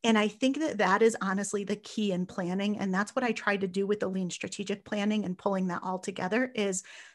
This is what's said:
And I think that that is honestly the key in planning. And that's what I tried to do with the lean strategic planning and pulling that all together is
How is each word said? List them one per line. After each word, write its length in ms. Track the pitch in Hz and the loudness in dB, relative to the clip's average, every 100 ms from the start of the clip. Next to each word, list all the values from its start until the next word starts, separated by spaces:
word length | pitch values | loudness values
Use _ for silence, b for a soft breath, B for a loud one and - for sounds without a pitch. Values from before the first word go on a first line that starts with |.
| 233 | 4
And 120 | 220 | 4
I 120 | 214 | 4
think 300 | 208 262 277 | 2 0 2
that 180 | 311 208 | -2 2
that 240 | 185 196 | 4 6
is 160 | 226 214 | 4 4
honestly 440 | 196 190 196 202 196 | -2 -2 -2 -4 -4
the 100 | 208 | -6
key 380 | - - 208 | -6 -2 0
in 120 | 180 180 | 0 -2
planning. 520 | - 175 185 202 208 | -4 -4 -2 -2 -2
And 140 | 196 | 0
that's 200 | 185 208 - | 0 0 -2
what 80 | 247 | -2
I 80 | |
tried 280 | 226 - 202 | 0 0 0
to 60 | 196 | 0
do 180 | 190 196 | -2 0
with 140 | 208 | 0
the 80 | 202 | -2
lean 220 | 190 180 | -2 -4
strategic 560 | - 185 - 196 202 - | -6 -10 -8 -6 -6 -4
planning 400 | 208 208 214 190 | -2 0 -2 -4
and 120 | 180 | 2
pulling 300 | 208 190 185 | 4 4 0
that 160 | 175 | -2
all 160 | 185 185 | -2 -4
together 520 | 190 190 185 220 254 254 | -4 -4 0 0 0 0
is 280 | 202 185 B B B | 0 -2 B B B